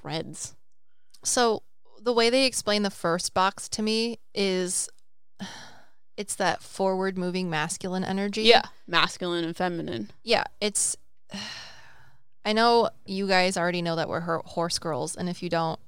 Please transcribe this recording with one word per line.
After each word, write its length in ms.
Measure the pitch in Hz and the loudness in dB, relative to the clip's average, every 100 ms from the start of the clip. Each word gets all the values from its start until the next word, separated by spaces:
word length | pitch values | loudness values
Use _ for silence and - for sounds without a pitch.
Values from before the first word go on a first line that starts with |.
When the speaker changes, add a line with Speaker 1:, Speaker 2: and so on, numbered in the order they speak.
Speaker 1:
reds. 520 | 143 160 - 160 - - - - - - - - | -6 -6 -6 -8 -12 -12 -16 -18 -18 -18 -18 -8
Speaker 2:
So 420 | - - 233 214 - - - - | 0 4 4 2 -2 -16 -18 -6
the 120 | 220 | 0
way 160 | 233 233 | 4 6
they 160 | 254 262 | 6 4
explain 380 | - - 208 | 2 0 2
the 60 | 202 | 2
first 420 | - 170 175 - | 0 0 0 0
box 340 | 190 190 - - | 2 2 2 -6
to 120 | - | -2
me 380 | 214 220 233 226 - | 0 2 0 -4 -6
is 540 | - 196 185 185 185 - - - - - - | 0 2 2 0 -2 -4 -8 -18 -18 -16 -12
<sighs> 800 | 196 - - - - - - - | -10 -10 -16 -16 -18 -18 -12 -8
it's 200 | 202 - | -6 0
that 280 | 180 - | 2 0
forward 540 | - - 190 185 190 185 | -2 0 2 2 0 0
moving 320 | 180 185 185 | 0 0 0
masculine 560 | 156 160 - 190 185 - | 0 -2 -4 -4 -2 0
energy. 380 | 190 202 208 | 0 0 4
Speaker 1:
Yeah, 240 | 220 226 - - - | 8 8 6 -6 0
masculine 560 | 170 165 - 180 175 | 2 2 0 -4 -2
and 140 | 165 175 | -2 -2
feminine. 540 | 180 170 156 170 208 - | -2 -2 -4 -6 -8 -8
Speaker 2:
Yeah, 220 | 226 226 - - | 0 0 0 -2
it's, 340 | 208 - - - | -2 0 0 -2
<sighs> 40 | - - - 196 208 - - - - - - - - - | -10 -18 -14 -10 -10 -10 -14 -16 -18 -18 -18 -18 -18 -6
I 100 | 214 | 0
know 360 | 214 233 233 220 - - | 4 6 6 4 0 -6
you 220 | 190 196 | -2 4
guys 280 | 185 185 190 | 6 6 4
already 280 | 175 175 | 2 2
know 120 | 170 165 | 0 0
that 120 | 156 | 0
we're 120 | 143 | 0
her-, 200 | 170 165 | 0 -2
horse 360 | - - 170 - | -2 -2 0 0
girls, 360 | 170 147 156 - | -2 -2 -2 -4
and 140 | 180 | -4
if 140 | 175 | -4
you 60 | 175 | -2
don't, 300 | 165 165 156 | 0 0 -2